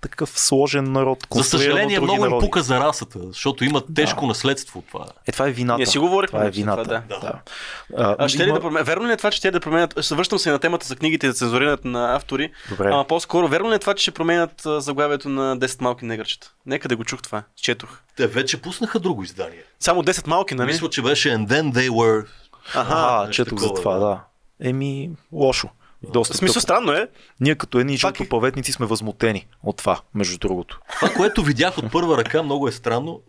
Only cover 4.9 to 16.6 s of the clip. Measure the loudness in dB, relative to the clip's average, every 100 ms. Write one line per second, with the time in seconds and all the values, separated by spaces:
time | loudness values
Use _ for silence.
4.9 | -14 -14 -10 -8 -2 -2 0 0 2 2
5.9 | 2 4 2 0 0 0 0 -2 -2 -2
6.9 | -6 -6 -10 -8 -10 -14 -16 -14 -16 -12
7.9 | -2 0 2 0 2 2 2 0 -2 0
8.9 | 0 0 0 0 2 0 0 0 2 2
9.9 | 0 -2 0 0 0 2 2 2 -2 -4
10.9 | -2 0 2 0 0 0 2 2 0 -2
11.9 | -2 0 0 -2 -6 -6 -8 -14 -2 2
12.9 | 2 2 -2 2 2 4 2 2 0 0
13.9 | 0 -2 0 2 2 2 -4 -4 -2 -2
14.9 | 0 0 0 -2 -2 0 0 -2 0 -2
15.9 | -2 -6 -8 -6 -8 -10 _